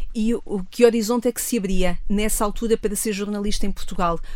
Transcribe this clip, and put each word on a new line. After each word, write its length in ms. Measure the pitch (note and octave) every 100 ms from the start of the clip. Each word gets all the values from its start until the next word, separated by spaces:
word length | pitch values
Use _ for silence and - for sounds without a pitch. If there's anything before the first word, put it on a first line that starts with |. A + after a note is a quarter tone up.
| -
E 220 | A#3 G#3+
o, 80 | A#3
o 200 | - G#3
que 200 | F3+ -
horizonte 440 | A#3+ A#3 G#3 A#3+ A#3+
é 40 |
que 80 | -
se 160 | - A#3+
abria 400 | F#3+ F#3 F3+ F3 -
nessa 360 | G3+ G#3+ -
altura 320 | G#3+ - A3+ A3+
para 200 | G#3 G#3
ser 160 | A3+
jornalista 520 | G3 G#3 G#3 G#3 -
em 60 | G3+
Portugal? 480 | F#3+ - F#3+ F3 E3 -